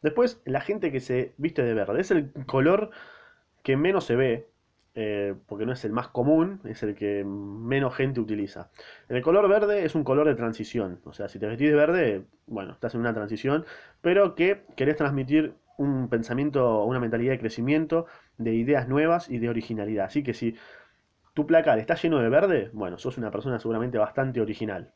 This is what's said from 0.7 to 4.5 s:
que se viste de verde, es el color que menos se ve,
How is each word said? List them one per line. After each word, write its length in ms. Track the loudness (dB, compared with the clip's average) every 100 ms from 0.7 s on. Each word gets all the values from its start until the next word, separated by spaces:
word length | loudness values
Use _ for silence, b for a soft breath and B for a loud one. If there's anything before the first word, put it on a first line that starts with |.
| -2 -2
que 80 | -4
se 340 | -2 -2 -2 -4
viste 260 | -4 0
de 100 | 0
verde, 280 | 0 0 -2
es 100 | 2
el 200 | 0 0 -10 -2
color 460 | 2 4 2 0 B B B B B B _
que 140 | 0 2
menos 280 | 4 0 0
se 100 | 2
ve, 340 | 2 0 -6